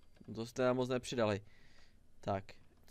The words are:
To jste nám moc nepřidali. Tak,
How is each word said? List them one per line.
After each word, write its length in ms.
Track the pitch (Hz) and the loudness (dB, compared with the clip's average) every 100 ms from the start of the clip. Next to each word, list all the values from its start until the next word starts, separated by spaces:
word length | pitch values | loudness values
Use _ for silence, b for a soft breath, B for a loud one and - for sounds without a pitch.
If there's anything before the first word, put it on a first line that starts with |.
| - - - 110 | -20 -18 -10 -6
To 100 | 117 | -4
jste 180 | 131 | 2
nám 120 | 127 127 | 4 4
moc 140 | 127 | 2
nepřidali. 520 | 127 - 127 107 101 b b b b b b - - | 0 0 2 4 2 b b b b b b -20 -8
Tak, 220 | - 98 - - - - - | -2 -2 -4 -16 -20 -20 -20